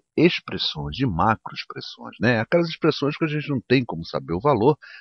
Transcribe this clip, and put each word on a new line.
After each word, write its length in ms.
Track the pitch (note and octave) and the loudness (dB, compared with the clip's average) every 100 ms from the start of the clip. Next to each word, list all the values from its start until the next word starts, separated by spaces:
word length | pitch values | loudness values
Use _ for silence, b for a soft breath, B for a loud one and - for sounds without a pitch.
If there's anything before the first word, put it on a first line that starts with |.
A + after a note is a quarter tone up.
| _ - | _ 2
expressões, 800 | E3 - - F#2+ - D#2 D2 D#2+ | 2 2 -8 -6 -6 -6 -8 -2
de 120 | C3 | -2
macroexpressões, 1080 | E2 G#2 G#2+ - - - - - - A#2 - | 2 2 2 -4 -14 -14 -14 -14 -16 -18 -2
né? 200 | A#2 A2+ | 0 2
Aquelas 300 | A2+ F3 E3+ | 2 0 0
expressões 480 | D#3 D#3+ - C#3+ D3+ | 0 0 2 -4 -2
que 80 | D#3+ | -4
a 20 | |
gente 220 | D3+ C#3+ | -4 -4
não 100 | C3+ - | -6 2
tem 160 | C3 | 2
como 220 | B2 E2 E2 | 2 -8 -6
saber 280 | C#2 - | -8 -4
o 60 | E2+ | -2
valor, 380 | C3+ A#2+ B2 D3 B B | 2 4 4 2 B B